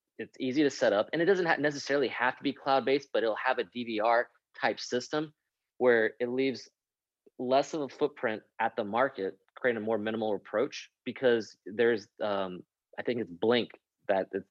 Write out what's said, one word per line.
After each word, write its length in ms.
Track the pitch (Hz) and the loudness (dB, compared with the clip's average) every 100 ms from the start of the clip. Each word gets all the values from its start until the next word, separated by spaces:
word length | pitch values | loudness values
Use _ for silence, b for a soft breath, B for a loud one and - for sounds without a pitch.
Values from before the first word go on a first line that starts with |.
| _ - | _ -14
it's 180 | 107 - | -14 -6
easy 220 | 131 139 | -2 2
to 80 | 143 | 2
set 240 | - 117 | 2 2
up, 160 | 101 - | 2 2
and 80 | 156 | 0
it 60 | 170 | 2
doesn't 200 | 185 165 | 2 2
ha-, 100 | 143 | 0
necessarily 500 | 147 143 - 143 120 | 0 -2 -2 0 0
have 280 | - 123 - | 0 -2 -2
to 40 | |
be 100 | 139 | -4
cloud-based, 560 | - 139 135 123 143 - | -4 0 2 2 0 0
but 100 | 110 | -2
it'll 140 | 110 104 | 0 0
have 220 | 127 131 | -2 -2
a 60 | |
D 200 | 98 120 | -4 -8
V 160 | 117 107 | -4 0
R 300 | 113 117 120 _ _ - | 2 2 0 _ _ -4
type 220 | 123 - | -2 -2
system 540 | - 123 - 156 156 _ _ _ _ - | -4 -4 -2 -4 -4 _ _ _ _ 2
where 380 | 123 117 110 - | 4 6 2 -2
it 120 | 120 | -4
leaves 400 | 127 135 117 - _ _ _ _ _ _ - | 0 -2 -2 -10 _ _ _ _ _ _ -8
less 360 | 127 131 143 | 0 2 2
of 80 | 165 | -4
a 60 | 131 | -8
footprint 520 | - 147 - 120 107 - - | -4 -4 -2 -4 -4 -8 -4
at 160 | 110 - | -4 -4
the 80 | |
market, 540 | 101 113 135 - 95 - _ | -2 0 0 -2 -8 -8 _
creating 280 | - 127 113 | -4 -2 0
a 20 | |
more 140 | 110 110 | -2 -2
minimal 360 | 107 113 110 | -2 -2 -2
approach, 560 | 98 - 107 147 - - _ | -4 -2 -2 -2 -6 -16 _
because 520 | 127 - 127 117 98 - 90 | -12 0 2 2 0 -12 -8
there's, 420 | 110 117 110 101 - | 0 2 2 -4 -6
um, 380 | 107 98 92 90 - _ _ - | -4 -2 -4 -8 -14 _ _ -8
I 40 | |
think 180 | 127 120 | -4 -4
it's 80 | 87 | -6
Blink, 380 | 85 113 120 98 - _ _ - | -2 2 2 0 -8 _ _ -2
that 200 | 95 92 | 0 0
it's 180 | 95 - | -6 -4